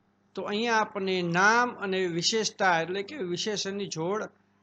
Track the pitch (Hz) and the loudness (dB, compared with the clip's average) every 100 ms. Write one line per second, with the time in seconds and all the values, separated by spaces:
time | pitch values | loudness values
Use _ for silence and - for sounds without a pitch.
0 | _ _ _ - 175 208 233 226 208 202 | _ _ _ -8 -4 -2 2 2 2 -2
1 | 190 185 175 170 202 233 247 - 202 190 | -2 0 2 4 6 6 2 -2 -2 0
2 | 185 170 165 220 208 - 190 170 165 190 | 0 0 0 0 0 0 2 4 2 -4
3 | 202 302 180 175 220 202 196 202 190 156 | -6 -6 -6 -4 -4 -4 -4 -6 -6 -4
4 | 165 214 - - _ _ | -2 -4 -6 -12 _ _